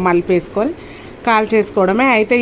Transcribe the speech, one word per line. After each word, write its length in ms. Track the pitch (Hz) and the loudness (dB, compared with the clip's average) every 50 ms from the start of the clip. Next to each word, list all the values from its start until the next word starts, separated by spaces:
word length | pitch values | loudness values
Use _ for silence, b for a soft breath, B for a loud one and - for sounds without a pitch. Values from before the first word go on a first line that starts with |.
| 185 | 2
మలిపేసుకొని 680 | 180 175 175 175 185 185 175 175 - - - 220 302 349 B B B B B B B B B - | 2 2 2 2 2 0 0 0 -2 -4 -4 -4 -4 -4 B B B B B B B B B -2
కాల్ 200 | 240 226 214 214 208 220 | 0 2 2 2 2 2
చేసుకోవడమే. 520 | 214 208 - - 208 190 185 196 233 262 269 240 | 0 0 0 0 0 2 2 2 2 2 2 2
అయితే 180 | 214 214 214 247 240 | 2 2 2 2 2